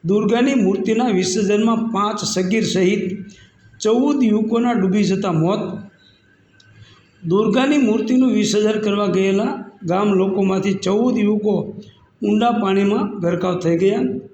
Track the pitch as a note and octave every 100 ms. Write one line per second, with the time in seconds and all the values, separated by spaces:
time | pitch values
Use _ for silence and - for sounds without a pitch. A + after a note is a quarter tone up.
0 | E3 G#3 G3+ A#3 C4+ C4+ F#3+ G3+ - A3+
1 | B3 F#3 F3+ A3 G3 G#3 A3+ A3 A3+ G3
2 | G#3 G#3+ D#3+ F#3+ F#3 A3 E3+ F#3 F3+ G#3
3 | F3+ - - - - _ - - G#3+ A#3
4 | C#4+ C#4+ A3+ G#3+ G#3+ A#3 A#3+ G3+ F#3 G3+
5 | F3+ F#3+ G3+ D#3+ E3 G#3+ - - - _
6 | _ _ _ _ _ _ - - - -
7 | _ _ E3 G3 A3+ B3+ C4+ D4 A3+ G#3+
8 | - B3+ C4 G#3+ G#3 G#3 G#3+ G#3+ G#3+ G3+
9 | G3+ F#3 F#3+ G3 B3 - - - E3+ F#3
10 | G#3 F#3+ G3 F#3+ F#3+ F#3+ G3 - F3+ G#3
11 | B3 A#3 G#3 G#3 G#3 F3+ - - - -
12 | _ _ G#3 G#3+ A#3+ G#3+ G3 G3 G3+ A3+
13 | G3+ - E3+ E3+ F3+ F3 D#3+ E3+ F#3+ A3+
14 | B3+ - -